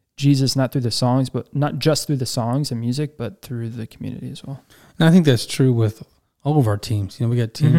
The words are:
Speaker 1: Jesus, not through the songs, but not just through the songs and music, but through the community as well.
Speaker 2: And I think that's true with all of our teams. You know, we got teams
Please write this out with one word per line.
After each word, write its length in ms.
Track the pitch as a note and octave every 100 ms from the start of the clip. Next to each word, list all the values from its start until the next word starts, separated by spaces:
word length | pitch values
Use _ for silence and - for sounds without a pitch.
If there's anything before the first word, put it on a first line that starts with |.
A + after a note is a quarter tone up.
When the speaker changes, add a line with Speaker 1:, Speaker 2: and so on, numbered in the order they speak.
| _ -
Speaker 1:
Jesus, 380 | C#3 C3+ C3+ C3+
not 140 | C3
through 100 | C#3+
the 80 | A#2
songs, 380 | - B2 B2+ B2+
but 240 | B2 -
not 240 | C#3 C#3+ D3+
just 280 | D#3+ C#3 -
through 100 | C#3
the 100 | B2
songs 440 | B2+ A#2 C3 D3
and 100 | A#2
music, 360 | A#2+ C3 D3 -
but 240 | A#2 -
through 280 | - A#2+ A#2
the 160 | A#2+ A2
community 440 | - A2 - B2+
as 140 | C3+
well. 180 | - C#3 _ _ _ -
Speaker 2:
And 100 | D#3+
I 40 |
think 120 | F#3 D3+
that's 200 | A#2 -
true 260 | - C3
with 300 | A#2 A2 - - _ _ _
all 140 | C#3+ D3+
of 80 | A2
our 80 | G#2
teams. 420 | - G#2 F#2+ -
You 80 | A#2
know, 40 |
we 60 | A#2+
got 180 | A2+
teams 200 | - D3+